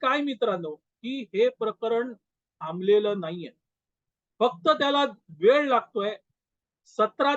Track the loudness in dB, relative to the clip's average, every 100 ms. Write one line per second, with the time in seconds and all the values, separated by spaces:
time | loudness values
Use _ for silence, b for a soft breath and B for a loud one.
0 | -2 -2 -4 -2 -2 -2 -6 -12 _ _
1 | -12 -10 -6 0 0 0 -6 -4 -4 -2
2 | -4 -10 _ _ _ _ -10 -4 2 4
3 | 2 -2 -6 -10 -12 -18 _ _ _ _
4 | _ _ _ 0 0 2 0 2 2 2
5 | 0 -4 -20 2 4 4 4 0 0 -4
6 | -6 -6 _ _ _ _ _ _ _ -2
7 | -2 0 0